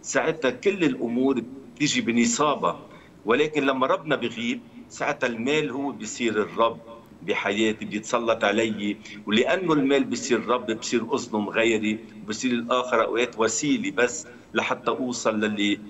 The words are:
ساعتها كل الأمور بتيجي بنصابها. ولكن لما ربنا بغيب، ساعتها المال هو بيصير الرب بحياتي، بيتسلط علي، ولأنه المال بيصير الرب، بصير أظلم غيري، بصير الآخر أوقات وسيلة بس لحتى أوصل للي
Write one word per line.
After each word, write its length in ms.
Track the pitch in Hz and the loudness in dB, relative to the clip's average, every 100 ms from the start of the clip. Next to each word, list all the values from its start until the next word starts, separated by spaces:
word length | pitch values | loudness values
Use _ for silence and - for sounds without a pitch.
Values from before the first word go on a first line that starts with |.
ساعتها 480 | - 143 127 160 131 | 0 0 0 0 0
كل 340 | 120 196 196 | 2 0 2
الأمور 580 | 160 127 117 120 131 131 110 - - | 0 0 -2 2 2 2 -2 -12 -18
بتيجي 260 | - 143 127 | -4 0 0
بنصابها. 800 | 110 117 117 117 151 127 87 82 - - - - | 2 2 2 4 2 2 0 -2 -10 -20 -20 -10
ولكن 420 | 101 123 156 151 139 | 0 2 4 2 2
لما 200 | 131 131 | 2 2
ربنا 300 | 185 156 131 | 0 0 -2
بغيب، 440 | 117 110 117 127 - - - | -2 -4 -4 -4 -8 -20 -18
ساعتها 380 | - 123 143 127 | -6 -4 0 -2
المال 440 | 117 117 151 151 | -2 0 0 0
هو 200 | 139 139 | -4 -6
بيصير 420 | 110 107 - 120 104 | -6 -10 -2 0 0
الرب 360 | 95 87 117 113 - - - - | -2 2 0 0 -14 -20 -20 -16
بحياتي، 640 | 85 98 101 101 110 107 | -4 -2 0 2 2 0
بيتسلط 600 | 104 104 - 120 117 110 | -4 -6 -2 -2 0 2
علي، 520 | 104 104 113 101 104 101 - - - | 2 2 0 0 -4 -6 -10 -14 0
ولأنه 460 | 107 123 180 180 | 2 4 2 2
المال 320 | 156 135 139 | 2 4 2
بيصير 340 | 127 117 - 117 | 2 -2 0 0
الرب، 280 | 101 123 - | 2 0 0
بصير 480 | 110 - 123 117 | -6 0 -2 0
أظلم 340 | 127 - 107 101 | -4 -2 -2 0
غيري، 500 | 90 113 110 104 107 - - 101 | 2 4 4 0 -2 -6 -16 -10
بصير 220 | 107 127 | -4 0
الآخر 520 | 120 117 127 123 117 | 0 0 0 2 2
أوقات 340 | 101 104 120 107 | 2 0 -2 2
وسيلة 520 | 110 - 147 131 95 | 0 0 0 0 0
بس 360 | 98 120 120 - - - | 0 0 0 -12 -18 -6
لحتى 360 | 113 110 123 - | -4 -2 -2 -2
أوصل 500 | 113 127 117 120 107 | -2 -2 0 0 2
للي 380 | 107 104 101 101 | 0 2 0 0